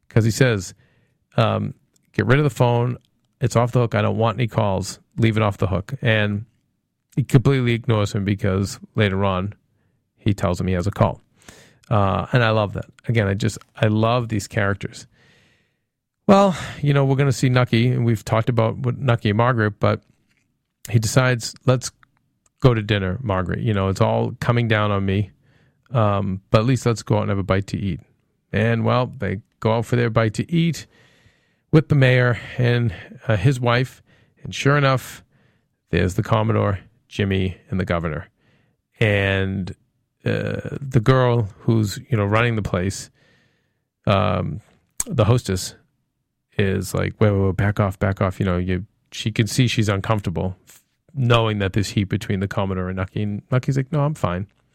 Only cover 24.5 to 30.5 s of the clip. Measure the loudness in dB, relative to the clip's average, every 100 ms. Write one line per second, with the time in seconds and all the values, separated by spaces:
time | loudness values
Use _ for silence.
24.5 | 0 2 2 2 0 0 0 -2 _ _
25.5 | _ _ _ _ 0 0 0 -2 -6 0
26.5 | 2 2 0 0 -4 -2 -2 0 -4 0
27.5 | -2 -2 -6 -6 -6 -12 _ _ _ _
28.5 | -2 0 0 0 0 -2 -6 -6 -6 -10
29.5 | -4 -2 0 0 0 0 2 0 -2 -2